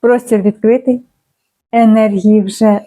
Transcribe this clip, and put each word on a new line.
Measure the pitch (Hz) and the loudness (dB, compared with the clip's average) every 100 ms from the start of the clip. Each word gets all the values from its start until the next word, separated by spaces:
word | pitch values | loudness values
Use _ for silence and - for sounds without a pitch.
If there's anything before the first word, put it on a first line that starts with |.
Простір | 233 247 240 214 | -2 0 0 -2
відкритий, | 202 208 214 254 262 247 - _ _ _ _ _ _ | -2 -2 0 0 0 -4 -6 _ _ _ _ _ _
енергії | 233 226 220 220 202 202 214 | 0 2 2 0 0 2 2
вже | 196 - 220 202 | 0 -2 0 0